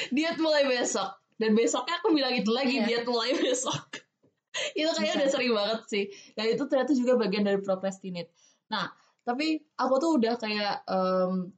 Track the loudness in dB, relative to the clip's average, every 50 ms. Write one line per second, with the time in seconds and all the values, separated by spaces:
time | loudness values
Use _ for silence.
0 | -4 -2 0 0 0 0 0 0 2 2 4 4 4 2 2 0 0 -2 -2 -2
1 | -4 -4 -8 -12 _ _ _ -2 2 4 4 4 4 2 0 -2 -2 -4 -4 0
2 | 2 2 2 2 2 0 0 0 0 0 0 0 0 0 0 0 0 0 0 0
3 | -2 -2 0 0 0 0 0 0 0 0 0 0 -2 -4 -6 -6 -8 _ -16 -18
4 | -18 _ _ _ _ _ _ _ _ _ -8 -6 -6 -4 -2 -2 0 0 0 0
5 | 0 0 0 0 0 0 0 0 0 0 0 0 0 -2 -2 -4 -6 -4 -4 -4
6 | -4 -4 -8 -16 -20 -14 -8 -4 -2 0 0 0 0 0 0 2 2 2 2 2
7 | 4 4 4 2 2 0 0 0 2 2 2 0 0 -2 -2 -2 -2 -4 -6 -6
8 | -10 -10 -10 -10 -10 -12 _ _ _ _ _ _ _ -8 -6 -6 -6 -6 -10 _
9 | _ _ _ _ -6 -4 -2 -2 0 -2 -2 -4 -6 _ _ -2 0 2 2 2
10 | 2 2 2 2 2 2 0 -2 -2 -2 -2 -2 -2 -2 -2 -4 -4 -2 -2 0
11 | 2 2 2 2 2 0 0 -2 -4 -6 -10